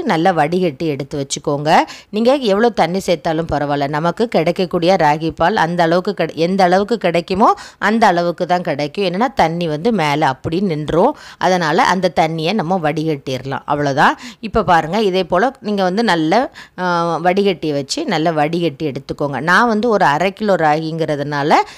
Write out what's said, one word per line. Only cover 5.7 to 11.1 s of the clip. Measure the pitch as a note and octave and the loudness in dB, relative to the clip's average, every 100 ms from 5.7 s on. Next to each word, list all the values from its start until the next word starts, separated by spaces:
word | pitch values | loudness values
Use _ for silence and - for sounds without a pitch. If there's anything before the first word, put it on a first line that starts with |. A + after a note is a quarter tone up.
| F3 E3 | 0 2
அளவுக்கு | F3 F#3 F3 | 2 0 -4
கிடை-, | E3 - E3+ | -4 -2 -2
எந்த | G3 F3+ | 2 4
அளவுக்கு | F#3 G3+ A3+ F#3 | 4 2 -2 0
கிடைக்குமோ | E3+ F3 F#3 C4+ G4+ - - F#3+ | -2 -2 2 2 2 -6 -4 -2
அந்த | A3 A3 | 4 4
அளவுக்கு | F3 F3 E3+ E3+ F3+ | 4 0 -2 -2 0
தான் | F3 | -2
கிடைக்கும். | C#3 D3 F3 F#3+ | -4 -4 -2 -2
என்னன்னா, | F3+ B3+ - | 0 -2 2
தண்ணி | E3 E3+ F3 D3+ | 0 0 -4 -2
வந்து | F#3+ A3 | 0 0
மேல | D3+ C#3+ D3+ C3 | 0 2 0 -2
அப்படி | - D#3+ G3+ | -4 -2 -2
நின்றும். | D3+ D3 D3+ A3+ | -2 -2 2 2